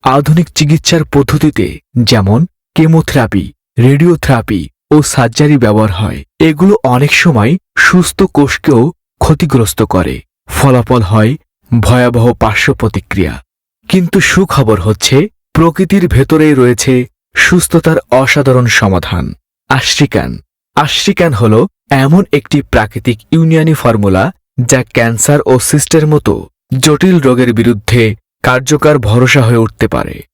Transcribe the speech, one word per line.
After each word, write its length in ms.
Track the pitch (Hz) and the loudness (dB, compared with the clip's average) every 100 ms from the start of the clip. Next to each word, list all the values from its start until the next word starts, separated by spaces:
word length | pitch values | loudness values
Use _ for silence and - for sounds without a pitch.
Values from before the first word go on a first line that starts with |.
আধুনিক 440 | 131 139 147 160 170 - | 0 -2 2 0 0 -2
চিকিৎসার 480 | 151 156 - 170 147 | 0 0 0 -2 0
পদ্ধতিতে 540 | 143 139 147 156 127 98 - _ 120 | -2 0 0 0 -2 -6 -8 _ -4
যেমন 360 | 110 113 95 113 175 _ _ - | 0 0 2 0 -2 _ _ 0
কেমোথেরাপি, 720 | 160 160 - - 110 95 69 _ _ - | 2 2 0 -4 -2 -4 -6 _ _ 0
রেডিওথেরাপি 800 | 123 143 175 165 - 123 - 101 73 _ _ | 2 4 2 0 0 -2 -2 -6 -8 _ _
ও 40 | 151 | 0
সার্জারি 540 | 139 - 117 - 151 147 | 2 -2 -2 0 2 2
ব্যবহার 340 | 113 107 107 | 2 2 0
হয়। 280 | 90 101 - - _ | -2 -6 -8 -14 _
এগুলো 340 | 160 151 190 208 131 | -2 2 2 2 0
অনেক 260 | 123 147 | 0 0
সময় 380 | - 180 120 110 180 _ - | 2 2 2 0 -2 _ -2
সুস্থ 400 | - 180 170 - 190 - | 2 2 0 -2 -2 0
কোষকেও 460 | 139 - - 123 143 - _ _ | -2 -2 0 2 0 -4 _ _
ক্ষতিগ্রস্ত 580 | - 151 151 131 107 - | -2 0 0 0 -2 -2
করে। 320 | 110 92 85 65 _ _ - | -2 -2 -4 -8 _ _ -10
ফলাফল 520 | - 139 127 110 127 | -2 2 2 0 -2
হয় 300 | 92 110 110 151 _ _ _ | 0 0 0 -2 _ _ _
ভয়াবহ 540 | 120 107 123 123 120 117 | -2 2 2 2 2 0
পার্শ্ব 400 | 117 110 101 - | 0 -2 -2 -2
প্রতিক্রিয়া। 600 | - 110 98 - 98 80 62 _ _ _ _ - | -2 -4 -6 -6 -4 -4 -6 _ _ _ _ -4
কিন্তু 280 | 190 175 196 | -2 0 0
সুখবর 580 | - - 196 - 113 104 95 | 0 0 0 0 0 0 -2
হচ্ছে, 300 | 107 - 131 208 _ _ | -2 0 0 0 _ _
প্রকৃতির 500 | - 165 156 190 202 180 | 0 0 0 0 0 2
ভেতরেই 460 | 123 135 156 156 | 0 2 2 2
রয়েছে 400 | 135 123 120 - 127 120 _ _ - | 4 2 0 0 -2 -2 _ _ -2
সুস্থতার 640 | - 180 - 165 160 160 _ 127 | 0 0 2 0 0 -2 _ 0
অসাধারণ 440 | 135 147 135 127 120 - | 0 0 2 2 2 0
সমাধান। 460 | 104 90 - 87 62 - _ _ _ | 0 -2 -4 -6 -6 -12 _ _ _
আশ্রিকান। 640 | 131 - - 147 104 64 53 _ _ _ - | -4 -2 -2 -2 -2 -6 -10 _ _ _ -4
আশ্রিকান 560 | 151 - - 190 170 | -4 -2 -2 0 -2
হল 200 | 110 117 110 185 _ _ 139 135 | 0 2 2 0 _ _ 0 2
এমন 180 | 175 196 | 2 2
একটি 240 | 147 - 147 - | -4 -2 -4 -2
প্রাকৃতিক 460 | 120 107 110 - 113 _ | -2 -2 -4 -6 -6 _
ইউনানি 440 | 160 160 160 160 151 | 0 2 2 2 0
ফর্মুলা, 420 | 127 110 101 95 131 - _ - 120 | 0 0 0 0 -2 -6 _ -6 -2
যা 120 | 127 123 - | -2 -2 -2
ক্যান্সার 440 | 117 117 - 147 - | -2 -2 0 0 2
ও 80 | 127 | 0
সিস্টের 460 | - 151 - 160 151 | 0 -2 0 0 2
মতো 260 | 151 - 117 - _ _ 131 | 0 0 -6 -8 _ _ -2
জটিল 340 | 156 151 190 180 | 0 2 2 2
রোগের 320 | 135 123 123 | 2 2 0
বিরুদ্ধে 500 | 113 117 110 - 120 110 107 _ _ | 0 0 -2 -2 0 0 -4 _ _
কার্যকর 520 | - 127 135 151 151 147 | -2 -2 -2 0 2 0
ভরসা 420 | 107 117 127 143 | 0 2 2 2
হয়ে 220 | 117 120 113 | 2 0 -2
উঠতে 220 | - 110 | -4 -4
পারে। 280 | 64 - - - | -4 -8 -12 -20